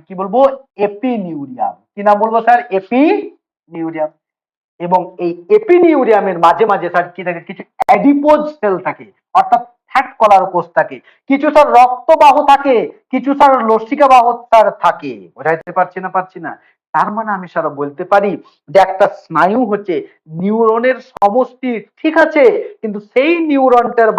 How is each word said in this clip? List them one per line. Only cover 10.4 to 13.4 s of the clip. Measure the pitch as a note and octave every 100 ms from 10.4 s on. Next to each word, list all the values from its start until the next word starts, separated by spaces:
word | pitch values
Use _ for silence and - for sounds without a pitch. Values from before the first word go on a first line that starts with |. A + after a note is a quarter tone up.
| F#3
কোষ | F3 E3+ -
থাকে, | D3+ B2+ _ _ -
কিছু | C#4 D4+
স্যার | D4+ C4+ A#3+
রক্তবাহ | B3 B3+ - D#4 D4 C4+ C#4+
থাকে, | C#4 C#4+ A#3 D3+ - -
কিছু | C4 B3+
স্যার | C#4